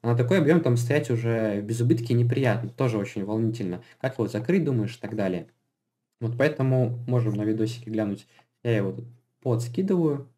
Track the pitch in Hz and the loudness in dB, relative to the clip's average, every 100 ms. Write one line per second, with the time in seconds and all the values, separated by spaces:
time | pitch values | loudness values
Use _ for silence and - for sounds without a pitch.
0 | 117 120 123 190 143 170 151 120 - 143 | 0 2 4 4 6 4 4 2 2 0
1 | 151 117 117 113 110 101 104 117 120 165 | 2 -2 0 0 0 -2 -2 0 2 2
2 | - 120 120 123 131 101 - - 131 110 | 2 2 2 2 2 0 -4 -2 0 0
3 | 98 - 98 110 113 117 95 87 - - | -4 -6 -4 -2 -2 -2 -6 -6 -10 -6
4 | 135 - 107 107 117 185 160 123 104 - | -6 -2 -4 -2 0 0 2 0 -2 -6
5 | 107 110 98 90 80 _ _ _ _ _ | -10 -4 -2 -2 -8 _ _ _ _ _
6 | _ _ 117 120 143 151 131 131 117 - | _ _ -6 2 0 2 2 2 2 -2
7 | - 123 113 101 107 110 110 - - 110 | -2 0 0 0 -2 0 -2 -4 -6 -2
8 | 107 98 - _ _ _ 120 113 98 92 | -2 -4 -10 _ _ _ -2 0 0 -6
9 | - - _ _ 131 117 - - 190 185 | -14 -18 _ _ -2 -2 -2 -2 0 2
10 | 160 139 131 | 2 -2 -8